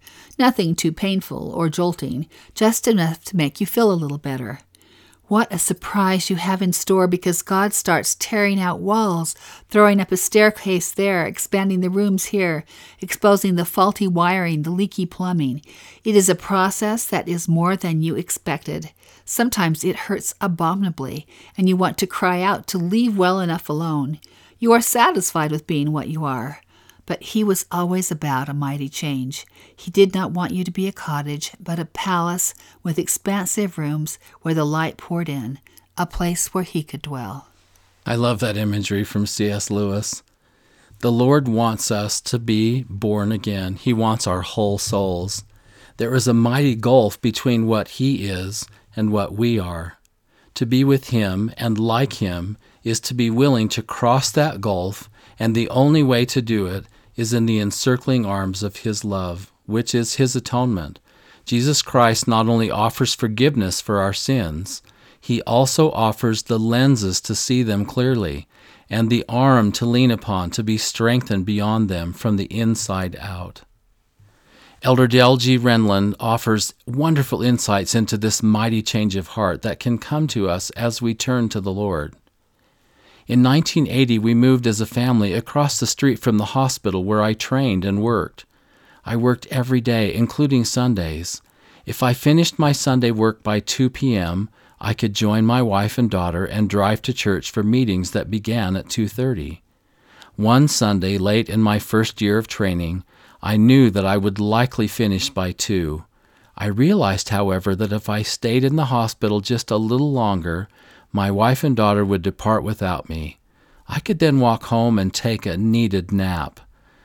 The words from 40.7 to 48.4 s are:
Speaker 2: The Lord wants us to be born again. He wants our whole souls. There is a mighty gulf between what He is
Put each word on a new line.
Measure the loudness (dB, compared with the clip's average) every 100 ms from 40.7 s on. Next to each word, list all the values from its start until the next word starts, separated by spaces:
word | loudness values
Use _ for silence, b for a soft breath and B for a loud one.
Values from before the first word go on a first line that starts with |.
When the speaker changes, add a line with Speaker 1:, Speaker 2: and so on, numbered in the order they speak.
| b b b
Speaker 2:
The | 0
Lord | 2 4 4 2
wants | 2 0 0 -2
us | -2 -2 -6
to | -4 -4
be | 0 2 2 0 -4
born | -4 -2 0 0
again. | -2 -4 -4 -6 -4
He | -2
wants | 0 2 0 -2
our | -4
whole | -4 -2 -2 -2
souls. | -2 -2 -2 -2 -6 -8 -14 b b b b b
There | -2 0
is | 2
a |
mighty | 4 4 2 2
gulf | 2 4 4 4 0
between | -4 -2 0 0 2
what | 0 -2
He | -2 -2 0 -4
is | -6